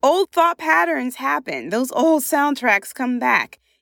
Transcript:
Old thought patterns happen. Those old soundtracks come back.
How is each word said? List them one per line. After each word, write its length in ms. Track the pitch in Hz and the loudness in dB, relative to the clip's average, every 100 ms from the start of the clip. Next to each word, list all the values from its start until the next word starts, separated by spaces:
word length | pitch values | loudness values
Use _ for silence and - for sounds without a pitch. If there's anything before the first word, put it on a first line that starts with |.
Old 300 | 262 349 392 | 4 2 0
thought 260 | - 339 349 | 2 0 0
patterns 580 | 320 320 339 302 254 254 | 0 2 2 -2 -4 -6
happen. 540 | 269 294 269 143 123 | -4 -4 -4 -10 -4
Those 220 | 208 254 | -4 -2
old 300 | - 320 320 | 0 2 2
soundtracks 680 | 254 302 285 285 240 202 196 | 2 0 0 0 0 0 -2
come 260 | - 254 247 | -8 -4 -2
back. 420 | 254 220 117 - _ _ | 0 0 -2 -12 _ _